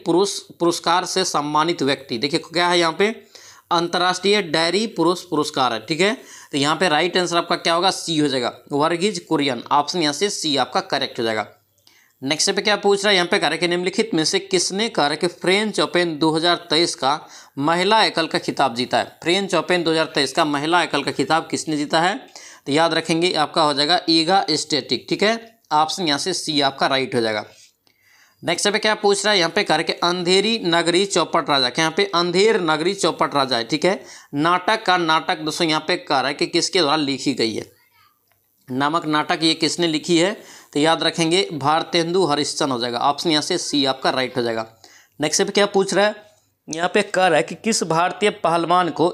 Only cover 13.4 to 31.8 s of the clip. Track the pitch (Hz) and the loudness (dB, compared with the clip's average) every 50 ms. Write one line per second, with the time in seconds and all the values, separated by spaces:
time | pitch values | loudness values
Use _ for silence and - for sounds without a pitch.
13.4 | 170 147 160 151 175 170 175 175 180 185 180 - 214 220 - 165 156 151 - 190 | 2 0 0 0 0 0 0 0 -2 -2 0 -2 -2 0 0 0 0 0 0 -2
14.4 | 190 - - 175 170 - 185 196 220 233 - - 151 143 151 151 - 190 175 - | -2 0 0 0 0 -2 -2 -4 -4 -2 0 0 0 0 0 0 -2 -4 -4 -2
15.4 | - 175 185 202 220 214 190 - 160 147 - 175 180 170 160 143 156 160 156 160 | 0 2 2 2 2 0 0 -2 -2 0 2 0 0 0 0 0 2 2 2 2
16.4 | 160 175 175 156 - - 151 156 170 160 - - - 135 147 160 - - - - | 2 0 0 0 -2 -2 0 0 0 0 -2 -2 -2 -2 -2 -2 -4 -12 -20 -20
17.4 | - - _ 139 139 156 165 175 180 196 220 226 202 165 - 170 160 160 - - | -20 -14 _ -4 0 0 2 2 2 2 4 4 2 2 0 -2 -2 -2 -2 -4
18.4 | - - 135 - 143 131 117 117 123 117 - 117 101 - - _ - 160 175 196 | -4 -4 -2 0 0 0 0 -2 -4 -2 0 -2 -2 -2 -8 _ -2 -2 0 0
19.4 | 202 190 190 165 151 - 180 180 165 165 160 160 160 - - 156 139 131 - - | 0 0 0 -2 0 0 0 0 0 0 0 0 0 0 0 -2 -2 0 0 0
20.4 | 165 151 147 139 143 156 175 175 160 139 - 143 135 143 131 - 139 135 156 165 | 0 0 0 -2 -2 0 0 0 0 0 -2 -2 -2 -2 -2 -2 0 0 0 0
21.4 | 160 - - 131 - - 156 143 147 147 160 160 165 185 208 269 - - - - | 0 -2 -6 -6 -4 -4 -4 -4 -4 -2 0 0 2 0 0 -4 -8 -16 -20 -20
22.4 | - - - - _ - 135 151 165 165 156 160 160 - 170 165 170 180 175 160 | -20 -20 -20 -14 _ -2 2 2 2 2 2 0 0 0 0 0 2 0 2 0
23.4 | 147 - - 180 160 147 143 131 147 147 180 175 - - 160 165 160 160 190 196 | 0 0 2 2 2 2 2 2 2 2 2 0 2 2 2 2 4 4 2 2
24.4 | - - 156 143 - - 160 143 120 - 131 113 - - 170 - 196 214 226 226 | 2 2 -2 -2 -2 -2 -2 -4 -2 -2 -4 -6 -4 -4 -2 0 2 2 0 0
25.4 | 226 - - _ _ _ 156 151 156 151 - 196 185 156 143 139 - 190 175 - | -6 -12 -20 _ _ _ 0 2 2 2 0 -2 -2 -2 -2 -2 -2 -4 -4 -4
26.4 | - - 156 143 143 135 135 - 185 156 135 135 131 110 107 123 113 113 110 107 | -4 -2 0 0 0 0 0 0 0 0 2 0 0 0 0 0 0 0 -2 -4
27.4 | 104 - - - - _ _ _ _ _ _ _ _ _ _ _ _ _ _ _ | -6 -8 -14 -20 -20 _ _ _ _ _ _ _ _ _ _ _ _ _ _ _
28.4 | - 135 170 - - 220 196 214 214 214 214 208 - 202 202 196 - 208 214 190 | -4 -4 -2 0 0 0 0 0 0 0 0 2 2 2 2 2 2 2 2 2
29.4 | 165 165 165 208 196 - 160 156 165 - - - - 175 175 180 175 175 185 196 | 2 2 0 0 0 2 0 0 0 -2 -2 -2 0 0 0 0 0 2 2 4
30.4 | 196 220 233 226 - 175 165 170 165 165 170 175 202 196 - 175 160 160 - 170 | 4 2 0 -2 0 0 2 2 2 2 2 2 0 2 2 0 0 2 0 0
31.4 | 151 156 147 135 131 123 123 - | 0 2 2 2 2 0 0 0